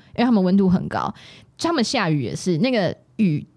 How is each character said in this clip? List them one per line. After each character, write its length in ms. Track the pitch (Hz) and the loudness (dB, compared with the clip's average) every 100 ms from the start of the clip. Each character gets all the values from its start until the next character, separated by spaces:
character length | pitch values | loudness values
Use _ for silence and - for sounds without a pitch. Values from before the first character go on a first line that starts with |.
| _ - | _ -2
因 40 | |
为 40 | |
他 80 | 240 | 2
们 100 | 220 | 2
温 140 | 185 196 | 4 4
度 100 | 190 | 4
很 220 | 185 - | 2 -2
高。 260 | - 67 - - - - - | -6 -6 -8 -18 -20 -20 -6
他 160 | 330 | -2
们 100 | 320 | -2
下 240 | 220 254 175 | -2 -2 0
雨 140 | 151 | 0
也 140 | 110 104 | -2 -4
是， 200 | 190 160 | -2 0
那 120 | 247 | 0
个 260 | 240 175 - _ - | 0 -2 -4 _ -2
雨 280 | 196 147 - | 0 0 -6